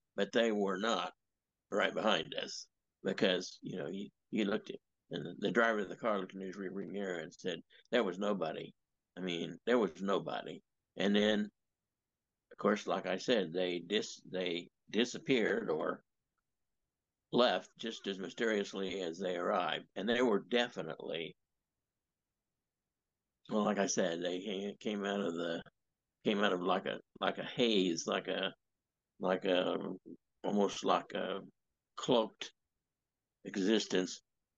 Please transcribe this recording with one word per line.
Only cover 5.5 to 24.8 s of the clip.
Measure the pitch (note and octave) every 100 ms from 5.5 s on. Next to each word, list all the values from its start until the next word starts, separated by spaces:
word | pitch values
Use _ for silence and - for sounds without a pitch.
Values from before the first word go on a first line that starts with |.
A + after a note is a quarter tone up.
| G#2 A2+ G#2+
of | F#2
the | F2
car | A#2+ G2+
looked | F#2 F#2+
in |
his | F#2+ G2
rearview | F#2 F#2+ F2+
mirror | G2 F#2+ E2+
and | E2
said, | - - E2+ - - -
"There | A#2+
was | G2+ F2+
nobody." | G#2 G2 F2 - - - _ _ _ F2+
I |
mean, | F2+ E2+ D#2+ E2 -
there | B2
was | F#2+ E2+
nobody. | G2 F2+ D2+ A#1 - F2+ _ _ _ -
And | G2 G#2
then, | G#2 G#2 G#2+ _ _ _ _ _ _ _ _ _ _
of | -
course, | G#2 G#2 -
like | F2+ F#2
I | F#2+
said, | - A2+ E2
they | F2 F2+ F2
dis-, | F2 G#2+ A2+ - -
they | F2+ F2+ E2+ F2 _ -
disappeared | G#2+ B2 - - B2+ F#2 - -
or | D#2+ E2 - _ _ _ _ _ _ _ _ _ _ _ _ -
left | B2+ A#2+ F#2 - -
just | A2 A2+ G2+
as | F#2+
mysteriously | F2 - A2+ G#2+ G2 F#2+ F#2+ F#2+
as | F2 E2+
they | F#2 F2
arrived. | F2+ G2+ E2 D2+ - G2
And | G#2
they | A#2+
were | B2+ G2+ F2
definitely, | A#2+ B2 F#2+ D#2+ - - E2 D#2+ - _ _ _ _ _ _ _ _ _ _ _ _ _ _ _ _ _ _ _ _ -
well, | G#2
like | G#2 G2+
I | G2
said, | A2+ F2+ E2+
they | F2 F#2
ca-, | G#2 F#2+ G2+
came | G2